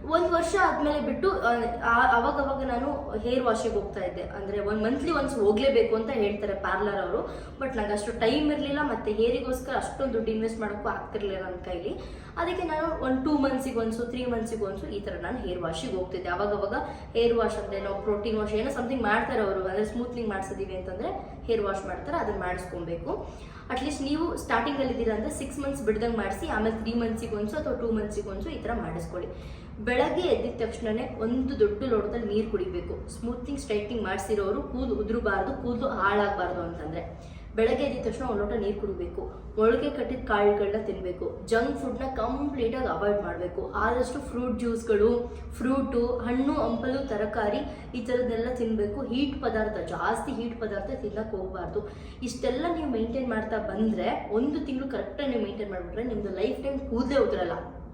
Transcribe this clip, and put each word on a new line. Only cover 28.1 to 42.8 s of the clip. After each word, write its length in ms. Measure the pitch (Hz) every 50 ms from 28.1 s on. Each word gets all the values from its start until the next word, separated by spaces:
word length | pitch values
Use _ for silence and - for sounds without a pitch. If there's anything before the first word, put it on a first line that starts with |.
| - 208 202 196
ಒನ್ಸು 200 | 190 196 - 330
ಈ 140 | 294 226 -
ಥರ 100 | 233 233
ಮಾಡಿಸ್ಕೊಳ್ಳಿ. 880 | 214 175 160 165 170 165 - - 185 165 - - - - - - - - - - -
ಬೆಳಗ್ಗೆ 420 | 214 240 247 254 285 320 302 339
ಎದ್ದಿದ 460 | 359 320 226 - - 240 - - 226
ತಕ್ಷಣನೇ 500 | 214 - - 240 214 214 233 262 - - -
ಒಂದು 400 | 220 233 247 262 254 - - 214
ದೊಡ್ಡ 240 | 214 202 - - 269
ಲೋಟದಲ್ಲಿ 500 | 254 226 208 196 - - 233 220 202 202
ನೀರು 180 | 214 214 -
ಕುಡಿಬೇಕು. 580 | 208 185 180 - - 175 165 - 160 - - -
ಸ್ಮೂತ್ನಿಂಗ್, 500 | - - 226 233 247 240 247 277 285 269
ಸ್ಟ್ರೈಟ್ನಿಂಗ್ 440 | - - 214 208 208 208 240 226 196
ಮಾಡಿಸಿರೋರು 600 | 185 190 - - - 214 202 196 190 214 - -
ಕೂದಲು 320 | - 247 254 262 240 -
ಉದುರಬಾರ್ದು, 680 | 214 214 202 226 240 220 - 196 196 - 262 262 - -
ಕೂದಲು 240 | 240 240 226 269
ಹಾಳಾಗಬಾರ್ದು 760 | 262 220 214 196 202 208 208 202 196 196 185 180 175 175 175
ಅಂತಂದ್ರೆ 580 | 170 170 170 - 147 156 160 170 170 170 - - - - - - - - -
ಬೆಳಗ್ಗೆ 280 | 220 226 247 262 254 285
ಎದ್ದಿದ 280 | 269 233 254 - 226
ತಕ್ಷಣ 140 | 214 - 262
ಒಂದು 180 | 247 214 202 208
ಲೋಟ 100 | 208 233
ನೀರು 260 | 226 196 202 208 -
ಕುಡಿಬೇಕು. 420 | - 202 185 175 175 - - 190 - - - - - - -
ಮೊಳಕೆ 320 | 214 214 226 262 269 285 285
ಕಟ್ಟಿದ 360 | - 254 226 - 254 - -
ಕಾಳುಗಳನ್ನ 600 | - 214 202 202 208 208 208 208 196 202 220 214
ತಿನ್ಬೇಕು. 600 | - 190 185 185 180 175 - - - - - -
ಜಂಕ್ 300 | - 226 226 254 277 277
ಫುಡ್ನ 380 | 269 269 254 214 254 269 262 262
ಕಂಪ್ಲೀಟಾಗಿ 720 | 226 220 240 262 277 285 285 - 262 226 226 254 262